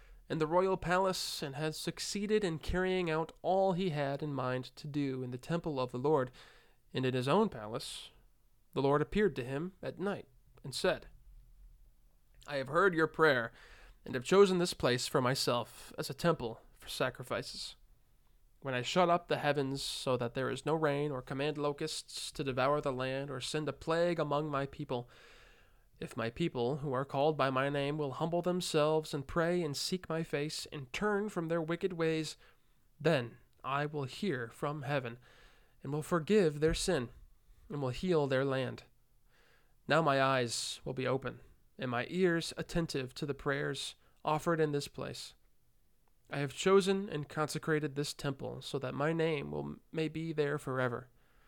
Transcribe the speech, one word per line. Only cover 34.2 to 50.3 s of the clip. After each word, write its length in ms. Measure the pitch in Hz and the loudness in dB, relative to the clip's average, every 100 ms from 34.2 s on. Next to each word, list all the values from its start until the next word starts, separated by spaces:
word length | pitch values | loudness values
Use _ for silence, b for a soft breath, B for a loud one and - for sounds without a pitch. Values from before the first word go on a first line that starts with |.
| 202 131 117 | -2 -2 -4
from 320 | - 151 151 | -4 -4 -4
heaven 360 | 131 143 127 120 b b b b b b | -2 -2 -2 -8 b b b b b b
and 120 | 135 | -6
will 80 | 147 | -4
forgive 580 | 151 175 147 214 170 147 | 0 0 4 4 4 4
their 140 | 156 | 2
sin 360 | 160 - 165 120 - - - - - - | 2 2 0 -2 -8 -20 -20 -20 -20 -10
and 120 | 147 | -4
will 80 | 135 | -4
heal 380 | 123 185 165 143 | -2 2 2 4
their 160 | 131 | 2
land. 400 | 139 131 123 117 - _ _ _ _ b b b b b - | 2 0 -2 -6 -14 _ _ _ _ b b b b b 2
Now 140 | 147 | 4
my 200 | 160 135 | 6 6
eyes 600 | 131 135 120 - - - | 6 4 2 -2 -6 -8
will 100 | - | -6
be 140 | 131 127 | -2 0
open 340 | 131 127 117 - - _ - | 0 -2 -10 -16 -20 _ -8
and 140 | 127 | -4
my 140 | 120 123 | -2 -2
ears 440 | 175 185 165 156 - | 2 4 4 0 -6
attentive 560 | 185 175 170 143 127 - | -4 -2 0 -2 -6 -6
to 100 | 147 | -6
the 80 | |
prayers 640 | 135 147 139 147 135 - - b b - | -4 -2 0 -2 -4 -8 -12 b b -2
offered 340 | 156 175 160 | 0 2 2
in 120 | 156 | 2
this 160 | 143 143 | 0 -4
place. 480 | - 135 135 - - _ _ _ _ _ _ _ _ - | -8 -10 -10 -12 -16 _ _ _ _ _ _ _ _ -10
I 100 | 139 | -6
have 140 | 143 | -4
chosen 560 | - 185 196 190 196 202 | 0 6 6 6 2 -2
and 200 | 170 143 | -6 -6
consecrated 680 | - 151 156 - 151 147 139 | -4 -4 -2 0 0 0 -2
this 180 | 147 | -4
temple 480 | - 147 139 110 131 | -4 -6 -4 -8 -8
so 180 | - 143 | -6 -4
that 160 | 131 135 | -4 -2
my 180 | 147 | 0
name 380 | 165 165 151 147 | 2 0 0 -4
will, 240 | 147 143 - - | -6 -6 -8 -8
may 160 | 165 156 | -4 -4
be 260 | 156 165 | -4 -4